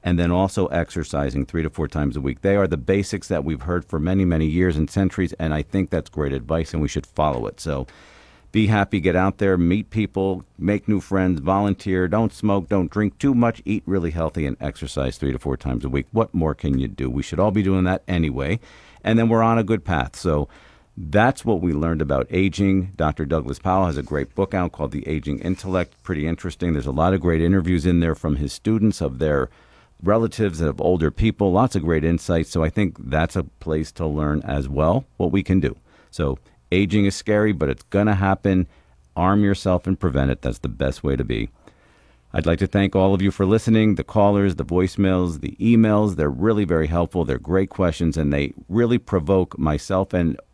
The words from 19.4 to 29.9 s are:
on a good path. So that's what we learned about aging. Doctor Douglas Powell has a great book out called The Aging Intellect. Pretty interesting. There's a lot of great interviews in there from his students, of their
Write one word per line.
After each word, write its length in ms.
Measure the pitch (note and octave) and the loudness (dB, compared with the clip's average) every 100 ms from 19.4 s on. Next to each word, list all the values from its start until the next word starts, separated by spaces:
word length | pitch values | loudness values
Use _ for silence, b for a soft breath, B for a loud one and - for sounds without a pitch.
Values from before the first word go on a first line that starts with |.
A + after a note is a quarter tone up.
on 140 | A2+ A2+ | 4 2
a 60 | |
good 220 | G2+ A2 - | 0 -2 0
path. 320 | E2 C2 - | -2 -2 -4
So 320 | F2+ D2 C#2+ b b b b - | 0 0 -2 b b b b -14
that's 480 | D#2+ G2+ A#2+ - - | 0 4 4 2 -2
what 160 | F#2+ | 0
we 100 | F2+ | 2
learned 300 | D2 E2 D#2+ | 0 0 0
about 260 | D2 C#2 B1+ | 0 0 0
aging. 640 | F2+ F#2+ D#2+ G2 F#2+ F#2 - | 0 0 2 2 2 0 -2
Doctor 300 | D#2 D#2 C#2+ | -2 0 -2
Douglas 320 | D#2 C2 C#2 | -2 -2 -4
Powell 280 | F#2+ F#2 F2+ | 0 2 2
has 120 | C#2+ | -2
a 60 | |
great 320 | B1 D2 C2+ - | -4 -4 -4 -4
book 180 | F#2+ | -2
out 200 | F#2+ F2 | -2 -4
called 180 | - D2 | -4 -6
The 160 | C#2+ - | -6 -4
Aging 320 | D#2 D2+ C#2+ | -4 -4 -4
Intellect. 640 | F2 F#2 F#2+ F#2 F2 _ | -4 -4 -2 -2 -4 _
Pretty 240 | - D#2+ D#2 | -6 -4 -2
interesting. 460 | E2 F2+ - F2 | -4 -6 -4 -2
There's 120 | D2+ C2 | -2 -2
a 60 | |
lot 220 | C2+ F2 | 0 2
of 80 | F#2+ | 2
great 200 | F2 D#2+ | 2 2
interviews 440 | E2+ F#2+ E2+ F2+ E2+ | 2 2 2 0 2
in 160 | E2+ | 2
there 120 | E2 | 2
from 220 | D2+ D#2 C#2+ | -2 -2 -2
his 160 | C#2+ | -4
students, 500 | - G#2+ A2 G#2+ - | -4 -2 2 2 0
of 160 | D2+ B1+ | -4 -2
their 320 | D2+ C#2+ B1+ b b b b | 0 0 -2 b b b b